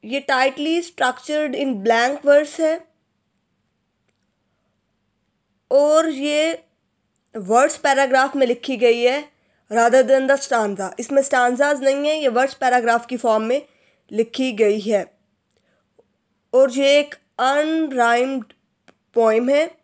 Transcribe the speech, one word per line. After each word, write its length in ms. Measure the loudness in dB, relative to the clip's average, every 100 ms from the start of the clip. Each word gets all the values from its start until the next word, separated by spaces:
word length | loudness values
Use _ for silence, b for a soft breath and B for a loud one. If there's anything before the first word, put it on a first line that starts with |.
ये 220 | -6 -8 -2
tightly 600 | 0 0 -2 -4 -4 -4
structured 640 | -4 -4 -4 -6 -4 -4
in 200 | -4 -4 -4
blank 380 | 0 2 2 0
verse 380 | 4 4 2 -2
है 280 | -2 -2 -8 _ _ _ _ _ _ _ _ _ _ _ _ _ _ _ _ _ _ _ _ _ _ _ _ _ _ _ _
और 380 | 2 4 2 2
ये 560 | -4 -2 0 -2 -4 _ _ _ _ _ _ _ -16
वर्ड्स 400 | 0 2 2 0
पैराग्राफ 600 | -2 0 2 2 0 0
में 100 | -2
लिखी 300 | -2 -6 0
गई 260 | 2 2
है 260 | 0 -2 -8 _ _ _ _
rather 300 | 0 4 4 4
than 180 | 2 2
the 180 | -2 0
stanza। 420 | -2 -2 -4 -10 -10
इसमें 220 | -2 0
स्टांजाज 600 | 2 2 0 0 0 0
नहीं 260 | 0 0 -2
है, 120 | -2
ये 80 | 0
वर्ड्स 260 | 0 -2
पैराग्राफ 520 | -2 0 0 2 -2 -2
की 100 | -4
फॉर्म 260 | 0 0
में 240 | 0 -4 -6 _ _ _ _
लिखी 400 | -4 -4 -2 -4
गई 280 | 0 0 0
है 380 | -2 -4 -4 _ _ _ _ _ _ _ _ _ _ _ _ _ _
और 160 | 2 2
ये 280 | 2 2 2
एक 160 | 2 -8 _ -4
अनराइम्ड 1080 | 0 0 0 -2 -2 0 2 2 0 -4 -10 _ _ _ _ _ _
पोएम 340 | 0 2 2 2
है 280 | 0 0 -6